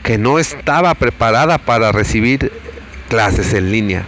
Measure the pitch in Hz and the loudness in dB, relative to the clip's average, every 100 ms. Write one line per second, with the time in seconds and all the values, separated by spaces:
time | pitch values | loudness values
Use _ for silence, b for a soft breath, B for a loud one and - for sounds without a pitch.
0 | - 113 113 151 156 139 - 147 175 156 | -2 0 2 2 0 -4 -2 2 2 2
1 | 123 - 113 113 156 156 - 117 110 104 | -2 0 2 2 2 0 0 2 2 2
2 | 101 113 113 135 131 - - - - - | 0 0 0 0 -2 -6 -16 -18 -18 -18
3 | - 117 104 90 92 104 92 110 104 90 | -4 0 2 0 0 0 0 0 0 -4